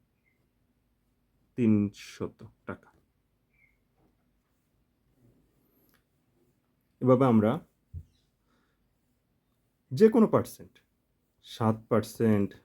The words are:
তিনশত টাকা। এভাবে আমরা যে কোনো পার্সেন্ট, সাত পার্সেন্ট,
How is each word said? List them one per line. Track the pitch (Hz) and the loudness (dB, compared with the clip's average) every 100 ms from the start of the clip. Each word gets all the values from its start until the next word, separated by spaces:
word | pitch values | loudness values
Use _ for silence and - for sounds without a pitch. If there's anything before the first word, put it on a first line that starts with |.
| _ _ _ _ _ _ _ _ _ _ _ _ _ _ _ - | _ _ _ _ _ _ _ _ _ _ _ _ _ _ _ -4
তিনশত | 113 104 101 - - - - - 110 _ - | 0 0 -2 -8 -20 -14 -14 -14 -20 _ -16
টাকা। | 92 _ _ _ _ _ _ _ _ _ _ _ _ _ _ _ _ _ _ _ _ _ _ _ _ 117 _ _ _ _ _ _ _ _ _ _ _ _ _ _ _ _ - | -16 _ _ _ _ _ _ _ _ _ _ _ _ _ _ _ _ _ _ _ _ _ _ _ _ _ _ _ _ _ _ _ _ _ _ _ _ _ _ _ _ _ -4
এভাবে | 131 127 135 | 2 2 4
আমরা | 110 104 151 - _ _ - - _ _ _ _ _ _ _ _ _ _ _ _ _ _ _ _ _ - | 2 2 -2 -8 _ _ -20 -20 _ _ _ _ _ _ _ _ _ _ _ _ _ _ _ _ _ -8
যে | 131 220 | 2 4
কোনো | 226 214 | 4 2
পার্সেন্ট, | 123 95 - 90 _ _ _ _ _ _ _ | 2 -2 -10 -20 _ _ _ _ _ _ _
সাত | - - 113 113 - | -18 -6 -4 -4 -4
পার্সেন্ট, | 117 110 - 113 104 98 - | -4 -4 -4 0 0 -2 -8